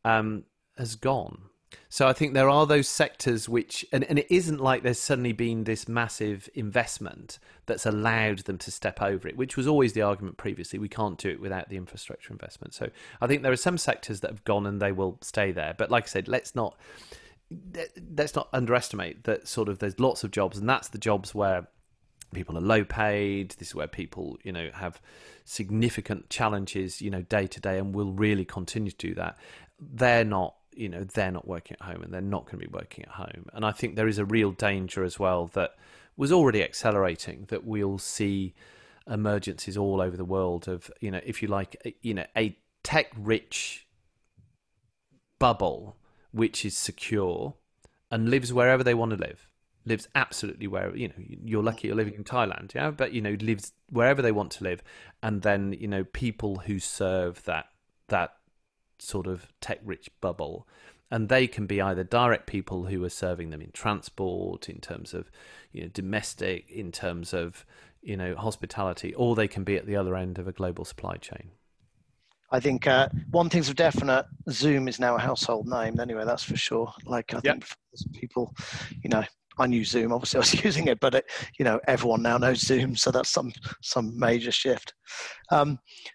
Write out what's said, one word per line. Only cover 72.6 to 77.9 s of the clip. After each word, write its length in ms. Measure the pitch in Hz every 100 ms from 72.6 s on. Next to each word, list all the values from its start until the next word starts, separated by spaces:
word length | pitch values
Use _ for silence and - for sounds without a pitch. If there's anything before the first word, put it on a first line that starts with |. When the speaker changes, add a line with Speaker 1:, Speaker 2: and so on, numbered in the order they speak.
Speaker 2:
think, 260 | 135 127 151
uh, 220 | 131 135 - -
one 180 | 170 170
thing's 200 | 175 143
for 60 |
definite, 520 | 139 165 135 139 131 - - -
Zoom 360 | 120 147 139 131
is 140 | 120
now 160 | 123 120
a 40 |
household 460 | 123 127 - 113 113
name 320 | 123 113 117
anyway, 280 | 120 113 110
that's 180 | 120
for 120 | - 120
sure. 360 | - 117 113 - -
Like, 260 | 120 -
I 80 | 117
Speaker 1:
Yep. 120 | 139
Speaker 2:
think 100 | 131
for 120 | - - _